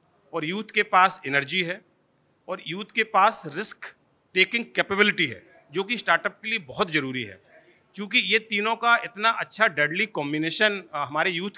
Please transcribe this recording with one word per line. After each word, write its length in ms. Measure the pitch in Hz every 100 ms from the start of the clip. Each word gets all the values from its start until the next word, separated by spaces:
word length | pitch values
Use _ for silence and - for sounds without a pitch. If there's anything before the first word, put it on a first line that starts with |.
| _ _ _
और 120 | 165 156
यूथ 180 | 196 214
के 100 | 214
पास 380 | 208 190 185 - 139
एनर्जी 360 | 143 135 180
है 180 | 170 196 _ _ _ _ _ _ -
और 140 | 185 156
यूथ 180 | 175 214 233
के 80 |
पास 400 | 220 202 202 214 165
रिस्क 500 | 143 214 - - - _ _ _
टेकिंग 320 | 185 185 233 233 -
कैपेबिलिटी 500 | - 196 208 180 147
है, 400 | 98 - _ _
जो 120 | 151
कि 140 | 196 240
स्टार्टअप 420 | - 165 202 -
के 60 | 214
लिए 100 | 220
बहुत 320 | 139 123 190
ज़रूरी 320 | 151 135 127
है। 180 | 107 92 _ - _ _ _ -
क्योंकि 240 | 202 240
ये 200 | 190 214
तीनों 360 | 220 208 214 226
का 220 | 233 233
इतना 320 | 165 196 226
अच्छा 380 | 226 - - 220
डेडली 380 | 147 147 175 214
कॉम्बिनेशन, 800 | - 143 151 160 160 214 202 -
अ, 40 | 147
हमारे 340 | 131 151 180
यूथ 200 | 170 196